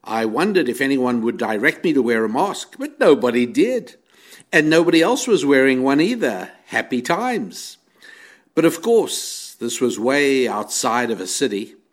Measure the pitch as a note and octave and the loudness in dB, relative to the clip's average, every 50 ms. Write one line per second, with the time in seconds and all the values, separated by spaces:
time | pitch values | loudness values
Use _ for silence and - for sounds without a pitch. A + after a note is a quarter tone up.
0 | _ - A2 A2+ A2+ A2 G#2+ C#3+ E3+ G#3+ G3+ F#3 D3 A#2+ A#2 B2 C3+ C3+ C#3 C3 | _ -6 -4 -2 -2 -2 -2 -2 -2 0 2 0 0 0 -2 -2 -2 0 0 0
1 | B2+ B2 B2 A#2+ A2 A#2 A2+ F#2+ A#2 G#2 A2 G#2 A2+ D#3 D#3+ - - F3+ D3+ C#3 | 0 0 0 0 -2 -2 -2 -2 -4 -4 -2 0 0 0 -2 0 -2 0 2 2
2 | B2 A#2 A#2 A2+ A2+ G#2+ A2 C3+ F#3 G3+ - - - - - - C4 D4 - _ | 2 2 0 0 0 -2 0 -2 -2 -2 -4 -8 -12 -16 -12 -12 -12 -12 -4 _
3 | - F#3 D3 A#2+ G#2+ B2 A2+ B2 B2 A#2+ A2 C3 F3+ A#3+ C4 A#3+ - - - _ | 4 4 4 4 4 0 2 2 0 0 2 0 0 2 0 -4 -6 -10 -20 _
4 | _ _ _ _ _ - - - - _ - E3 D3+ D3+ D#3+ E3 E3+ E3+ E3 E3 | _ _ _ _ _ -20 -20 -20 -14 _ 2 2 4 4 4 4 4 4 4 4
5 | D#3+ G3 B3 B3 - B3 G#3+ E3 B2+ C#3+ C#3+ C3 C3 C3+ C3 B2+ B2+ C3+ C#3 D3 | 4 4 0 -2 0 0 0 0 2 4 4 4 4 4 2 2 0 0 2 2
6 | E3 G#3 B3+ A#3 F#3 B2+ G#2 F#2 F2 - - _ _ _ - A2+ A2+ - - A#2+ | 2 0 0 -2 -2 -4 -4 -6 -10 -14 -18 _ _ _ -4 -4 -4 -2 -4 -6
7 | A#2+ - E3+ F#3 A#3 B3+ A#3+ G3 B2 F2+ - - - - - _ _ _ _ _ | -2 -2 -2 -2 -2 -4 -4 -6 -6 -8 -12 -16 -16 -18 -20 _ _ _ _ _
8 | _ - - - - - - _ _ _ _ - D#3+ E3 E3 - - A#3 A#3 A3+ | _ -20 -20 -20 -20 -20 -20 _ _ _ _ 2 2 2 0 0 0 2 2 2
9 | E3 B2 - - - - - - - - - _ B2+ A#2+ A#2 - C3 A#2+ G#2+ G#2 | 2 2 -4 -8 -8 -10 -12 -14 -16 -18 -14 _ -8 -8 -4 -2 -2 -2 -2 0
10 | A2 B2+ C3+ C#3+ C#3+ C#3 C3+ C3 B2+ A2 G2+ G#2 G#2 - - - - B2 A2+ B2 | -2 0 2 2 2 2 2 2 0 0 -2 -4 -6 -6 -6 -4 -2 0 0 0
11 | B2 A2+ A2+ F2 F#2+ F#2 - - D3 B2 G2+ G2 F#2 - - _ _ _ | -2 -2 -4 -6 -6 -8 -4 -2 -2 -2 -2 -4 -8 -8 -16 _ _ _